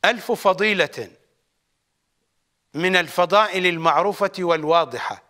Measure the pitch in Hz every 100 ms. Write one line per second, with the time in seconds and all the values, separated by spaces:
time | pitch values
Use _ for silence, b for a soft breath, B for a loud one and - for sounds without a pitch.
0 | 185 233 - 226 202 180 214 196 147 -
1 | 104 _ _ _ _ _ _ _ _ _
2 | _ _ _ _ _ _ _ 147 180 185
3 | 165 - 175 196 214 190 180 170 160 151
4 | 190 190 196 190 175 165 151 165 156 120
5 | - 104